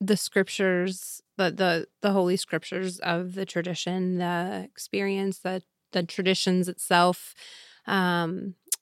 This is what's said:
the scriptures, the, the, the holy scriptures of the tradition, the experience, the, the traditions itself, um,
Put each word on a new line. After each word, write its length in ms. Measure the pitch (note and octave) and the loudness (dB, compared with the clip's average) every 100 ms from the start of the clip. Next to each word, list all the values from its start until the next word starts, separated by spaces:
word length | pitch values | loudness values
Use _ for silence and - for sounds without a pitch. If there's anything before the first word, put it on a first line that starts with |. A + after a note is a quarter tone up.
the 160 | G3+ G#3 | 0 0
scriptures, 1080 | - G3 F#3+ - F#3+ F3+ F#3 F#3 - - _ - | 2 0 0 2 2 2 0 -4 -10 -16 _ 0
the, 140 | F3+ | 0
the, 380 | F3+ F#3 E3 - _ | 2 2 2 -2 _
the 120 | G3+ | 2
holy 240 | G3 F3+ F#3 | 4 4 2
scriptures 640 | - E3 - F#3 F#3 F3+ | 0 -4 -4 -4 -4 -4
of 340 | F3 E3+ F3+ | -2 -2 -2
the 100 | F#3+ F#3 | -6 -6
tradition, 720 | F3 F3+ E3 F3 F#3 F#3 F3+ | -4 -4 -4 -4 -2 0 0
the 440 | F3 F3 F3+ G3 | 0 -2 -2 -6
experience, 720 | F3+ - - G3 G3 G3 G3 - | -10 -14 -6 -2 0 0 -2 -4
the, 240 | F#3 F#3 - _ _ | -6 -6 -8 _ _
the 100 | F3+ | -4
traditions 640 | F3 - F#3 F#3 F#3+ F#3 F3+ | -2 -2 0 2 2 2 2
itself, 640 | - - F3 F3 F3+ - - - - - - - | -2 2 6 6 2 -6 -20 -20 -20 -20 -12 -2
um, 680 | G3 F3+ F3 E3 F#3 G3+ - - - | 2 2 2 0 -4 -8 -10 -8 -6